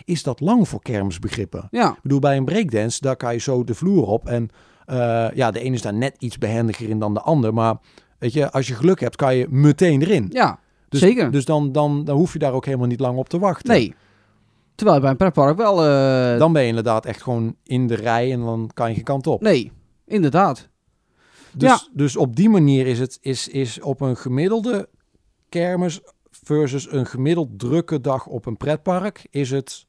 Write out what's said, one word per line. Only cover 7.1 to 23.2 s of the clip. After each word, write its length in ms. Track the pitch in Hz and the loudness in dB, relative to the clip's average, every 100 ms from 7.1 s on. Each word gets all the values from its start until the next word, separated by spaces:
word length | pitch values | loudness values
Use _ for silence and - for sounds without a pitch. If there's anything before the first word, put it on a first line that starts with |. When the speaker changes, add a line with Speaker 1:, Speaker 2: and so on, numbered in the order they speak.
Speaker 1:
de 60 | 104 | -2
ander. 340 | 151 156 110 | 0 2 2
Maar 220 | 113 113 110 _ - _ _ | 2 0 -2 _ -20 _ _
weet 140 | 120 | -4
je, 180 | 139 139 | -2 -2
als 140 | 135 131 | -2 -4
je 80 | |
geluk 260 | 113 160 185 | 0 2 2
hebt, 160 | 120 - | -2 -2
kan 200 | 139 127 | 0 2
je 100 | 127 | 0
meteen 520 | 135 147 143 180 139 | 4 4 6 4 4
erin. 240 | 165 185 95 | 2 0 0
Speaker 2:
Ja, 260 | 247 180 87 _ _ _ | 0 0 0 _ _ _
Speaker 1:
Dus, 120 | 139 | 4
Speaker 2:
zeker. 300 | 185 247 - | 4 4 0
Speaker 1:
dus 140 | 143 | 0
dan, 280 | 127 151 143 | 0 0 0
dan, 320 | 143 147 143 | 0 0 0
dan 120 | 151 143 | 0 2
hoef 160 | 175 | 2
je 60 | 160 | 0
daar 140 | 143 | -2
ook 120 | 131 | -2
helemaal 220 | 143 131 123 | -2 -2 -2
niet 140 | 120 | 0
lang 180 | 131 127 | -2 -2
op 100 | 131 | -4
te 100 | 175 | -2
wachten. 320 | 196 170 - | 0 -2 2
Speaker 2:
Nee. 240 | 202 110 - _ _ _ _ _ _ _ | 2 2 -6 _ _ _ _ _ _ _
Terwijl 260 | - 208 165 | 0 4 4
bij 100 | 135 | 4
een 60 | 135 | 2
pretpark 400 | 190 165 139 165 | 2 4 2 2
wel, 280 | 220 190 | 2 4
eh, 540 | 151 139 135 131 127 120 | 4 4 4 2 2 2
Speaker 1:
Dan 140 | 160 | 4
ben 100 | 156 | 4
je 60 | 123 | 2
inderdaad 380 | 113 113 110 117 | 0 0 -2 -4
echt 160 | 107 | -10
gewoon 340 | - 117 113 - | -4 -4 -4 -8
in 240 | - 127 123 | -4 -2 0
de 80 | |
rij 380 | 113 113 117 127 | -2 0 0 0
en 80 | 123 | -2
dan 300 | 117 113 110 | -4 -6 -8
kan 140 | - 117 | -4 -4
je 60 | |
geen 100 | 110 | -4
kant 220 | - 139 131 | -4 -4 -2
op. 140 | 117 | 0
Speaker 2:
Nee, 320 | 214 147 107 - _ _ | 2 2 0 -14 _ _
inderdaad. 640 | _ 208 151 156 196 131 - _ _ _ _ _ _ _ - | _ 0 2 2 0 -2 -14 _ _ _ _ _ _ _ -18
Speaker 1:
Dus, 160 | - 254 | 2 4
Speaker 2:
Ja. 180 | 240 - | 4 0
Speaker 1:
dus 240 | - 143 - | -2 -2 0
op 200 | 135 113 | -2 4
die 120 | 214 | 4
manier 380 | 208 147 135 131 | 6 6 4 2
is 120 | 120 | -2
het, 200 | 131 - | -4 -6